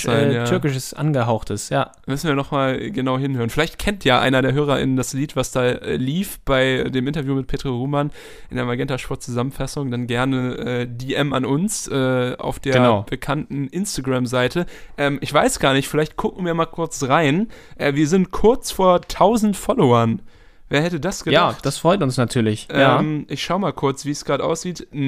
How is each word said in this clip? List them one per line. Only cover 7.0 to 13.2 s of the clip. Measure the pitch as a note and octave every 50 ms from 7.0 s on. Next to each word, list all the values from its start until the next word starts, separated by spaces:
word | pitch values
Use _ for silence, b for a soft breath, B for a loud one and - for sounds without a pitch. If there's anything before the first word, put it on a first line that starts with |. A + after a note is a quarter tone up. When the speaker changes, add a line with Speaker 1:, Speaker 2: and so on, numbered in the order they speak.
| B2
Speaker 1:
Interview | C#3 C#3+ E3 C3+ C#3 C3+
mit | C3+ C3
Petro | - - C3+ - C#3 B2
Ruhmann | A#2 C3 C#3 C#3+ C#3+ D3 D3 B B B B B B B B
in | -
der | B2+ B2
Magenta | B2 A#2+ B2 C3+ C3+ C3 B2
Sport | - - C#3 -
Zusammenfassung. | - - A#2+ A#2+ B2 C#3 - - C3+ C3 - D3+ C#3 B2+
Dann | A#2+ A#2+ B2 A#2+
gerne, | A#2+ A#2+ B2+ C3+ C3 B2+ B2+ B2+ - -
äh, | A2+ A#2+ B2 B2 A#2+ B2
D | A#2+ A#2+ C3 C3 -
M | C3+ D3 C#3+
an | C3+ B2+ B2+
uns, | A2 C#3 D3+ F#3+ A3 - - -
äh, | - A#2+ C3+ C3 C3 B2+ B2+ B2 B2+ - -
auf | - - B2+ -
der | - C3+
Speaker 2:
Genau. | C3 B2+ B2+ A#2+ A2 G2+ G2 -
Speaker 1:
bekannten | C3+ B2+